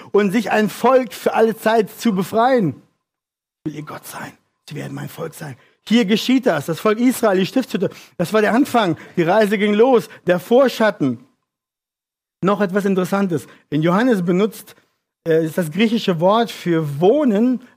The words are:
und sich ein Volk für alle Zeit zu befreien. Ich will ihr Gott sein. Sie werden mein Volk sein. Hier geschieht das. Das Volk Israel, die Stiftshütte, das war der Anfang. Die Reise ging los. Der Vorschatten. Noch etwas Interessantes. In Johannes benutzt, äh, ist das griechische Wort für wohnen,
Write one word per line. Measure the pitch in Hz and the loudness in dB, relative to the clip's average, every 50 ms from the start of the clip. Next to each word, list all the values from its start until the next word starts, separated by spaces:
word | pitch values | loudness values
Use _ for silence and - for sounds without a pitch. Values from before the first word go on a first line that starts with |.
| - - - | -4 -2 0
und | 202 208 196 | 0 2 2
sich | 170 240 202 - | 0 -2 -2 0
ein | - 214 214 190 | 0 0 0 0
Volk | - - - 240 262 254 262 - - | -2 0 2 4 4 4 2 0 -6
für | - - 214 - | -6 -4 -2 0
alle | 220 226 226 220 | 2 2 0 0
Zeit | - - 220 220 233 214 - | -2 -2 0 2 2 0 -2
zu | - - - 233 196 | -6 -4 -2 0 0
befreien. | 185 185 - - 220 233 262 269 247 196 147 113 - - _ _ _ _ _ _ _ _ _ _ _ _ _ _ _ - | 0 -2 -2 0 0 2 2 2 2 0 0 -2 -6 -12 _ _ _ _ _ _ _ _ _ _ _ _ _ _ _ -12
Ich | 156 147 | -12 -10
will | 151 | -10
ihr | 151 | -12
Gott | - - - - | -14 -16 -16 -16
sein. | - - - 143 - - _ _ _ _ _ _ - | -16 -16 -16 -16 -16 -18 _ _ _ _ _ _ -16
Sie | 151 | -14
werden | 143 139 139 139 | -14 -12 -12 -12
mein | 139 139 139 | -12 -12 -14
Volk | - - 165 - - | -12 -12 -14 -14 -14
sein. | - 165 147 123 - _ _ _ _ _ | -14 -16 -16 -16 -18 _ _ _ _ _
Hier | - 214 240 240 | 0 2 2 2
geschieht | 180 220 202 - - 254 269 220 | 2 0 0 0 0 0 0 2
das. | 233 170 147 135 | 0 0 0 -2
Das | - 160 - | -6 -6 -4
Volk | - 214 208 220 | -2 -2 0 2
Israel, | 240 254 233 - 247 214 190 185 | 0 0 0 0 0 0 2 2
die | 190 | 0
Stiftshütte, | - - 269 240 - - 190 185 160 - - - - _ | 0 -2 -2 -4 -2 -4 -4 -4 -4 -6 -10 -18 -14 _
das | - 175 - 202 | -8 -6 -2 0
war | 220 | 0
der | 208 196 196 | 0 2 2
Anfang. | 247 285 - - 240 214 175 151 - - - - | 0 0 2 0 0 0 0 -2 -4 -8 -6 -4
Die | 180 165 | -2 0
Reise | 160 190 220 220 196 214 196 | 2 2 2 2 2 0 0
ging | 208 208 208 | 0 2 2
los. | 208 233 269 254 220 - - - - _ | 4 4 4 4 2 0 -2 -10 -6 _
Der | 180 175 180 | 0 0 0
Vorschatten. | - - 233 254 277 240 - - 226 214 - - 160 131 120 - - _ _ _ _ _ _ _ _ _ _ _ _ _ _ _ _ _ _ _ _ _ _ _ | 0 2 4 4 4 4 2 0 0 0 0 0 -2 -2 -2 -4 -10 _ _ _ _ _ _ _ _ _ _ _ _ _ _ _ _ _ _ _ _ _ _ _
Noch | 170 185 202 185 | -2 -2 0 0
etwas | 208 180 180 208 185 | -2 -2 -2 -2 -2
Interessantes. | 202 196 185 180 - 196 196 202 185 170 139 - - - - _ _ | 0 0 0 0 -2 -2 -2 -2 -2 -2 -4 -6 -8 -16 -20 _ _
In | 147 147 156 | -2 0 0
Johannes | 170 175 202 240 262 226 190 175 | 2 2 2 2 2 0 0 0
benutzt, | 180 180 180 208 226 - - - - - _ _ _ _ _ _ _ _ _ - | 0 0 0 0 -2 -4 -8 -20 -20 -20 _ _ _ _ _ _ _ _ _ -4
äh, | 165 160 160 165 | 0 0 0 0
ist | 156 147 190 | -2 -4 -4
das | 180 151 | -6 -4
griechische | 147 185 233 214 233 220 - 196 180 156 | -2 0 0 0 0 0 -2 -2 -2 0
Wort | 170 185 208 233 233 233 | 2 2 2 2 0 -2
für | - - - 180 170 160 160 147 143 143 | -6 -8 -4 -2 -2 0 -2 -2 -2 0
wohnen, | 175 190 254 302 302 254 202 202 233 254 254 - - - _ | 2 2 4 4 2 2 2 2 2 0 0 -2 -6 -12 _